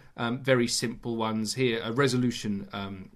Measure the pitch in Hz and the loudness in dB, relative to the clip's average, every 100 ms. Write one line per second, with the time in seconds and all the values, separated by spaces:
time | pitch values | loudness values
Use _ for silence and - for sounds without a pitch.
0 | - - 117 127 127 127 117 - 120 - | -10 -4 -2 -2 4 4 4 0 -2 -4
1 | 120 117 110 110 107 131 127 113 110 117 | -6 -2 0 0 -2 0 0 0 -2 2
2 | 139 123 123 117 107 101 101 101 98 95 | 2 4 2 0 -4 -4 -6 -8 -6 -8
3 | 92 | -14